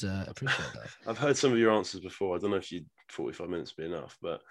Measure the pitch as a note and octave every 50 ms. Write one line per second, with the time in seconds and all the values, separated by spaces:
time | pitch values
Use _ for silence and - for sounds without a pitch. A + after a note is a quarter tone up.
0 | G2+ F#2+ F#2+ G2 F#2 - - - C3+ C3+ - - - - - - - - - -
1 | - A2+ A2+ A2+ D3 C#3+ C3 - D3 C3 A#2+ A#2 A2+ A2 G#2+ G#2 F#2 - - F#2
2 | F#2 F2+ - - G2 F#2 F2+ F2 G2+ G#2 G2+ F#2 - - F2 F2 D#2 - _ _
3 | _ - - - - - - - E2+ F2 F2 E2 D2 - - - D#2+ E2+ F2 D2+
4 | C2+ - - - - E2+ D#2+ - _ -